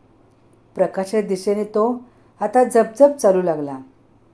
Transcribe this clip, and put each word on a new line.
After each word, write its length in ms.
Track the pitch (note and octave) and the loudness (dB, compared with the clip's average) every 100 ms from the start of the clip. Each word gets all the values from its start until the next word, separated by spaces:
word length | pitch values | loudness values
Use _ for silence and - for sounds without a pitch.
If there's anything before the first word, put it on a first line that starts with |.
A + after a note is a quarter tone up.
| _ _ _ _ _ _ _ | _ _ _ _ _ _ _
प्रकाशाच्या 480 | - F#3 F#3+ F#3+ A3 | -4 -4 -2 -4 -4
दिशेने 420 | F#3+ F#3+ G3+ G3+ | -4 -4 -4 -4
तो 380 | G#3 G#3+ A3+ B3 - _ _ - | -4 -2 -2 -2 -10 _ _ -8
आता 240 | G#3+ C4 | -2 2
झपझप 520 | B3 A#3 A3 - C#4+ C#4+ | 2 2 0 4 4 4
चालू 260 | G#3 F#3 | 2 2
लागला. 360 | F3+ D3+ C#3+ C3+ C3 _ _ _ _ | 0 -2 -6 -10 -16 _ _ _ _